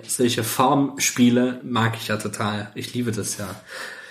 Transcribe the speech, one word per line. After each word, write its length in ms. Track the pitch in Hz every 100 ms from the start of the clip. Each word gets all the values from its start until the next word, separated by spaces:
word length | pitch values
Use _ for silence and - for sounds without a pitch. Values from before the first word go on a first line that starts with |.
| -
solche 360 | - 123 117
Farm-Spiele 1160 | 113 - 127 143 139 - - - 123 120 123 123
mag 320 | 131 117 113 113
ich 80 | -
ja 100 | 107
total. 540 | 104 - 107 104 101 -
Ich 180 | 120
liebe 180 | 123 120
das 260 | 104 - -
ja. 160 | 98 - - - - - -